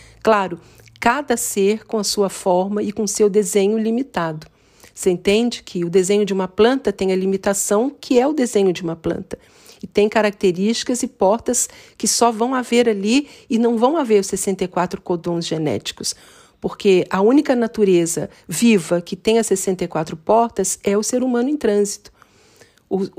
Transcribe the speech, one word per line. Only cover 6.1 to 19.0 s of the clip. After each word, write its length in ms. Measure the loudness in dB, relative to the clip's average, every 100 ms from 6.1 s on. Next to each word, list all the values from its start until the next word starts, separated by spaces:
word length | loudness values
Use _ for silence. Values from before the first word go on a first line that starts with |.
| 2 0
de 80 |
uma 140 | -2 -2
planta 460 | 2 2 2 -2
tem 180 | -2 -2
a 40 | 0
limitação 760 | 0 -2 -2 -2 0 0 0
que 300 | -6 0 2
é 80 | 2
o 60 |
desenho 380 | 0 0 2 2
de 120 | 0
uma 120 | -6 -6
planta. 440 | -6 -6 -8 -14 _ _ -20 -20
E 40 | -4
tem 200 | 0 2
características 920 | 2 0 0 0 0 -2 -2 -4 -4
e 60 | -6
portas 600 | 0 0 2 -2 -4 -4 -10 -20 -6
que 100 | -4
só 240 | 2 0
vão 220 | 2 -2
haver 340 | -2 0 2 2
ali 400 | 0 0 0 -2 -10 -4
e 80 | 0
não 220 | 2 2
vão 180 | 2 2
haver 240 | 2 2
os 60 | 2
sessenta 360 | -4 -4 -4
e 40 | -4
quatro 340 | -4 -4 -6
codons 460 | -6 -6 -4 -4 -4
genéticos. 680 | -4 -2 -4 -6 -8 -10 -10 -16 -20 _ _
Porque 440 | -10 -2 2 2 2
a 100 | 2
única 360 | 4 4 2 0
natureza 760 | -2 0 4 4 2 -4 -8 -12 -12
viva 540 | 0 4 4 2 -4